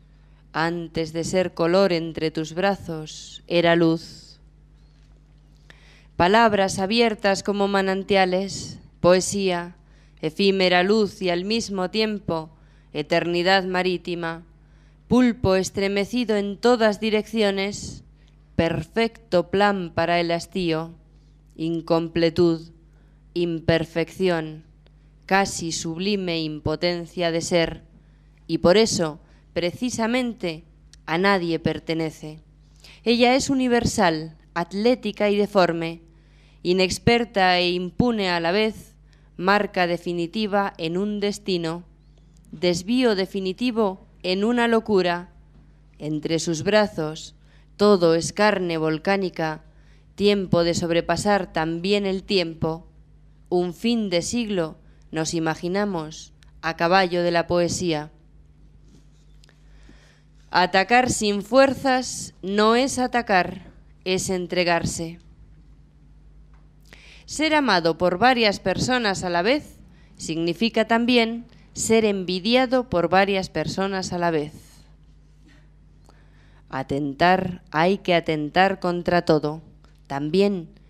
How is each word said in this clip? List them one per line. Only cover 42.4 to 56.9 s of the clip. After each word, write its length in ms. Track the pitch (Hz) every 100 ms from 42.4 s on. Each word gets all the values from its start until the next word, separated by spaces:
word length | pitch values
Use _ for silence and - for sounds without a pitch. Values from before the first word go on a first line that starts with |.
| -
desvío 640 | 156 175 175 180 247 247
definitivo 920 | 196 185 196 190 180 247 226 208 190 - -
en 220 | 180 190
una 240 | 220 240 233
locura. 640 | 226 220 196 175 175 180 - - - - - _ -
Entre 400 | 147 156 151 160
sus 240 | 170 156
brazos, 720 | 170 214 208 - 156 160 - - - - _ -
todo 380 | 208 196 170
es 180 | 165 151
carne 440 | - 214 196 175 160
volcánica, 880 | 156 156 196 196 185 - 160 151 - - _ - _
tiempo 500 | - 202 202 185 170
de 100 | 170
sobrepasar 800 | 160 175 170 165 165 202 202 175
también 520 | 165 160 170 185 202
el 200 | 196 190
tiempo, 640 | - 196 165 160 160 165 - - - - - - -
un 240 | 180 180
fin 380 | 165 233 233 202
de 120 | 175
siglo, 540 | 165 240 214 190 160 - - - -
nos 240 | 160 156
imaginamos, 960 | 165 160 156 175 190 208 175 156 160 - _ - -
a 160 | 160 160
caballo 460 | 170